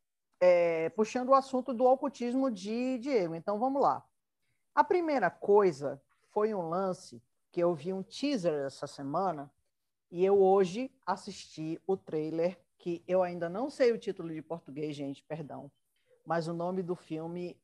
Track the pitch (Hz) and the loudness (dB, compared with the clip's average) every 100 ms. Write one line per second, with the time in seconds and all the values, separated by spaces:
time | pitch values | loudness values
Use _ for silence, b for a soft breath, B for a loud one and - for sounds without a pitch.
0 | _ _ _ - 180 175 170 165 160 - | _ _ _ 2 6 6 4 0 -2 0
1 | 214 254 254 269 262 254 247 226 254 262 | -2 0 4 4 4 -4 -4 2 4 4
2 | 285 - 240 254 269 202 190 233 254 254 | 0 -4 -4 0 -2 -2 -6 -4 -2 -4
3 | 254 254 175 165 180 208 254 277 185 123 | -2 0 0 -4 -4 -2 -2 2 2 2
4 | - _ _ _ _ _ _ - 294 370 | -6 _ _ _ _ _ _ 0 2 4
5 | 330 277 175 - - 208 196 139 143 135 | 2 2 0 0 4 6 6 2 -6 -8
6 | _ _ _ 208 220 208 165 175 190 180 | _ _ _ -2 0 -2 -4 -2 -2 -4
7 | - 120 _ _ _ 175 175 165 165 190 | -10 -20 _ _ _ 0 0 0 -4 -6
8 | 190 - 277 262 170 151 139 - 143 - | -8 -6 -2 0 0 -2 -4 -8 -14 -10
9 | 139 160 190 156 143 _ _ _ _ _ | -6 -2 -2 -4 -8 _ _ _ _ _
10 | _ 170 190 196 190 196 185 202 262 _ | _ 0 4 6 6 6 4 0 -8 _
11 | - 185 - 185 - - 156 165 - 190 | -6 -6 -6 -16 -16 -10 -8 -8 -4 -4
12 | - 156 156 160 170 185 _ _ 175 170 | -4 -6 -4 -2 -2 -2 _ _ -8 -8
13 | - 185 180 175 170 190 277 - 247 220 | 0 0 0 -2 -6 -4 -6 2 2 2
14 | - 185 165 156 - 165 - 135 151 143 | -4 -8 -8 -10 -10 -12 -10 -8 -8 -6
15 | 139 139 - 156 156 131 143 _ _ _ | -8 -10 -10 -10 -10 -12 -16 _ _ _
16 | _ _ - 165 160 170 170 185 175 180 | _ _ -4 -2 -2 -4 -4 -4 -4 -6
17 | - 160 165 175 175 - | -8 -8 -8 -8 -10 -12